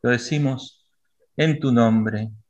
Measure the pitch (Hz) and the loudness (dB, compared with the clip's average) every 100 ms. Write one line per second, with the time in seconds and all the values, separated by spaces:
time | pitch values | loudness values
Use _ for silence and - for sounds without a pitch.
0 | 120 120 - 151 139 131 - _ _ _ | 0 -2 -2 -2 -2 -4 -10 _ _ _
1 | _ _ _ - 160 139 139 120 113 110 | _ _ _ -2 0 0 2 4 4 2
2 | 110 107 110 107 | 0 -4 -8 -12